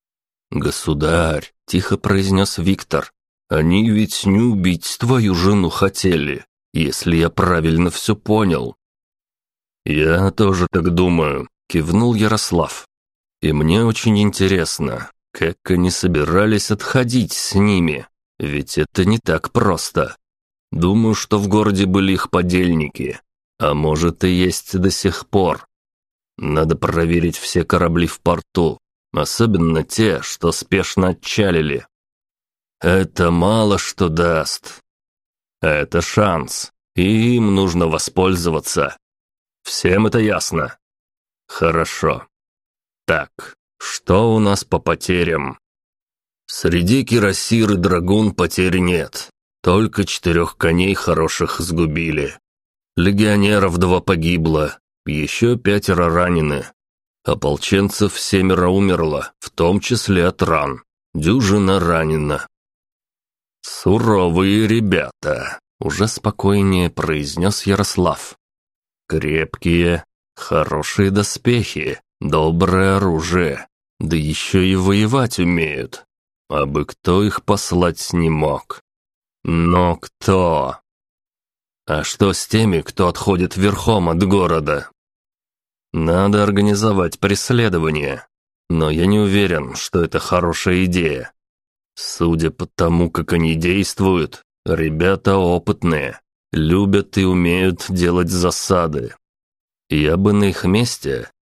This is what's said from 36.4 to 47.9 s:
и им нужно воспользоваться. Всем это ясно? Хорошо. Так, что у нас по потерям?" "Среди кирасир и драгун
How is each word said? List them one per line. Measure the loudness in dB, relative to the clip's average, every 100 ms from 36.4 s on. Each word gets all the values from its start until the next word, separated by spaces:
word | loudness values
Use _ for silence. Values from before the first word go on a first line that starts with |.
| -4 -10 -12 _ _ -2
и | 2 2 2 2
им | 2
нужно | 2 2 2 0
воспользоваться. | -2 -4 0 0 2 0 -2 -4 -4 -4 -6 _ _ _ _ _ _
Всем | -12 -4 0 2 2
это | 2
ясно? | 0 0 -4 -4 -6 -10 _ _ _ _ _ _ -14
Хорошо. | -2 0 0 -2 -2 -4 -4 -8 _ _ _ _ _ _ _ -4
Так, | -4 -4 -14 -20 -20 _ -16
что | -12 -8 0 4 4
у | 4
нас | 2 0
по | -2 -2
потерям?" | -2 -4 0 0 0 -2 -4 -10 _ _ _ _ _ _ _ _ -16
"Среди | -4 -2 0 2 0
кирасир | 2 2 2 -2 -2 0 2
и | 2
драгун | 2